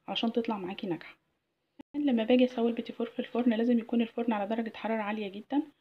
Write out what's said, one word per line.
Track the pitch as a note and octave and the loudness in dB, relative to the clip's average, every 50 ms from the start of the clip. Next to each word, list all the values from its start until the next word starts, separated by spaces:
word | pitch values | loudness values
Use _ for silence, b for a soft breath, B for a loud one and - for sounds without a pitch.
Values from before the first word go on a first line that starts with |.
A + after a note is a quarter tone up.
| - - | -12 -8
علشان | - - - A3+ A3+ | -6 -2 -2 0 0
تطلع | A#3+ A#3 - A3 G3 | 0 -2 -2 -4 -4
معاكي | F#3 F3 G3+ - - F#3+ | -4 -6 -8 -6 -4 -4
ناجحه. | E3 D#3+ - - - _ _ _ _ _ _ _ _ _ _ _ _ - - _ - | -4 -4 -6 -14 -20 _ _ _ _ _ _ _ _ _ _ _ _ -20 -20 _ -6
كمان | D4 D4 C#4+ | -2 0 2
لما | B3 A3+ A3 | 2 2 4
باجي | A3+ B3 B3+ B3+ | 6 6 6 6
اسوي | B3 - A#3+ A#3 A#3 | 4 4 2 0 0
البيتي | A#3 A#3 A3+ - A3 | 0 0 -6 -8 -6
فور | - A#3 - | -6 -6 -6
في | - - | -4 -8
الفرن | - - - A#3 B3 B3+ A3 | -8 -4 -2 0 2 2 2
لازم | G#3+ A#3 B3 B3 A#3 | 2 4 4 4 2
يكون | A3 - A#3+ A#3 | 2 2 0 0
الفرن | A#3 A3+ - - A#3 A#3+ A3 | 0 0 -2 -4 -2 0 0
على | G#3 G3+ G3 | 0 0 -2
درجه | A3+ A3+ A3+ A3 - | -2 -2 -4 -6 -6
حراره | - - G#3+ A3+ A3 | -6 -4 -2 -2 -2
عاليه | G#3 G3+ G#3+ G#3+ G#3 G3 | -2 -4 -4 -4 -6 -6
جدًا | F#3+ G#3 A3+ - C4+ D4 D#4 - - _ | -8 -10 -8 -2 -2 -2 -2 -2 -8 _